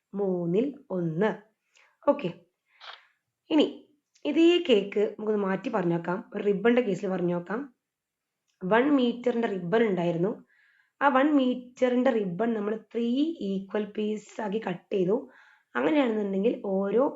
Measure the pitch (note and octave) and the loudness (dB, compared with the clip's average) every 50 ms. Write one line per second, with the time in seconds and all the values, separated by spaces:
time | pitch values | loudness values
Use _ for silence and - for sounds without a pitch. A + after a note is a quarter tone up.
0 | _ _ - G3 G3+ F#3+ F3+ F3 F3 E3+ F3 G#3+ C4+ C#4+ B3 - - - F#3 F3+ | _ _ -6 -4 -2 -2 -2 -2 -2 0 0 0 0 -2 -6 -10 -12 -8 -6 -4
1 | E3+ E3 D#3 E3+ G#3+ G#3 F#3+ - - _ _ _ _ _ _ _ _ _ _ _ | -4 -4 -2 0 0 -2 -2 -4 -10 _ _ _ _ _ _ _ _ _ _ _
2 | - C#4+ C#4 - - E3+ - - _ _ _ _ _ _ _ _ - - - - | 0 0 0 0 -4 -8 -8 -10 _ _ _ _ _ _ _ _ -20 -20 -20 -20
3 | _ _ _ _ _ _ _ _ _ - D#4+ D4 G#3+ - - - - _ _ _ | _ _ _ _ _ _ _ _ _ 0 2 2 2 2 -2 -8 -18 _ _ _
4 | _ _ _ _ - D4 - E4 E4 E4+ F4 F4 F4 - A3+ G3 G3 G3 - G#3 | _ _ _ _ -6 -2 2 4 6 6 6 4 4 4 4 4 4 0 0 0
5 | G#3 A3 - - G#3+ G#3+ G#3+ G#3 G3 F#3+ F#3+ F#3+ - F3 - G3 F3 E3+ E3+ E3 | 0 0 -2 -4 -4 -2 0 0 0 0 -2 -2 -4 -4 -2 0 0 0 0 0
6 | E3 F3 F3+ A3 - - - G#3 G3+ G#3 G3 F3+ G#3 A#3 A#3+ B3 B3 G3+ F3+ E3+ | -2 -4 -4 -6 -6 -8 -8 -2 0 0 0 2 2 4 4 4 2 2 -2 -2
7 | G3+ F#3 F#3+ F3+ F3+ E3+ F3 F3 F3 - G3+ B3+ D4 - _ _ _ _ _ _ | -2 -4 -2 -2 -2 -2 -2 -2 -4 -6 -8 -8 -8 -10 _ _ _ _ _ _
8 | _ _ _ _ _ _ _ _ _ _ _ _ F#3 F3+ G#3+ A#3 C4+ D4 D4 C4 | _ _ _ _ _ _ _ _ _ _ _ _ -2 2 2 4 4 4 2 2
9 | B3 A#3 A#3 - - B3 A#3 A#3 A#3 G#3 G3 F3+ F3 E3+ G#3 A#3 A#3 G#3 F3+ F3 | 2 0 -2 -2 -2 -2 0 0 -2 -2 -4 -4 -2 0 2 2 2 2 2 0
10 | E3+ E3+ E3 E3 E3+ A3 C4 - - _ _ _ _ _ _ _ _ _ _ _ | 0 0 0 0 0 -2 -2 -6 -12 _ _ _ _ _ _ _ _ _ _ _
11 | - C#4+ B3+ C4 C#4 D#4 D4 C#4 B3+ B3+ B3 B3 - - - - B3+ B3 B3 B3+ | 2 2 4 4 4 4 4 2 2 2 -2 -4 -8 -14 -4 -2 0 2 2 2
12 | B3 B3 A3+ A3 G3+ F3+ E3+ F3+ A3+ A#3 A3+ G#3 G3+ G#3 A3 A3 - _ - A#3 | 2 2 2 2 -2 -2 -2 -2 -2 -2 -2 -2 -4 -4 -4 -6 -8 _ -6 -4
13 | A#3 A#3 B3 C#4 D4+ E4 E4+ - G#3 G3 G3 F#3+ G3 - - G#3+ G#3+ G3+ - A3 | -2 -2 0 0 -2 -2 -4 -4 -4 -4 -4 -4 -6 -4 -4 -4 -4 -4 -6 -4
14 | G#3+ G#3+ G#3+ G#3 - - - - A3 G3 G3 A3 A3 F#3+ E3+ - - _ G#3+ F#3+ | -4 -4 -4 -6 -8 -12 -10 -8 -6 -4 -4 -4 -4 -6 -8 -8 -6 _ -2 0
15 | F3+ F#3 A3 C#4 C4 - - - - _ _ _ _ _ - A#3+ C4 D4+ D#4 D4 | 2 2 0 -2 -2 -8 -18 -20 -20 _ _ _ _ _ -6 -2 0 2 2 2
16 | C4 A#3 G#3+ G#3+ G3+ G3 F#3+ F#3+ G3+ B3 - - - G3+ F#3+ F#3+ G3 G3 G3+ A#3 | 2 2 0 -2 -2 -2 -2 0 0 0 -2 -2 -4 -2 -2 -2 0 0 2 2
17 | C#4+ - - | 2 0 -2